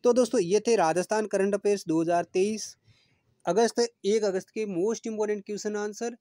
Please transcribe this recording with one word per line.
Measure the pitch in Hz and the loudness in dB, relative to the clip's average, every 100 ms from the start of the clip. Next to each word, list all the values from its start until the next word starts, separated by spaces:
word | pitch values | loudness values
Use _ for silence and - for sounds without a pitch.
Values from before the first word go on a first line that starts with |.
तो | 240 | 4
दोस्तों, | 240 240 247 | 4 2 0
ये | 170 208 | 2 2
थे | 220 226 | 2 2
राजस्थान | 165 165 180 214 214 | 4 2 0 -2 -2
करंट | 196 196 | 0 0
अफेयर्स | 202 202 202 170 | 0 0 -2 0
दो | 160 | -2
हज़ार | 165 175 | 2 0
तेईस | 170 185 202 214 - - _ _ _ _ _ _ - | 0 -2 -2 -2 -10 -16 _ _ _ _ _ _ -2
अगस्त, | 180 233 - 233 _ 196 | 2 2 2 -2 _ 0
एक | 214 | 2
अगस्त | 208 185 - 220 | 2 -2 -6 -8
के | 208 | -4
most | 175 202 226 226 | -2 -2 -2 -6
important | 214 214 208 196 | -4 -4 -4 -6
question | 208 214 208 208 | -8 -6 -4 -6
answer। | 202 233 240 | -6 -10 -10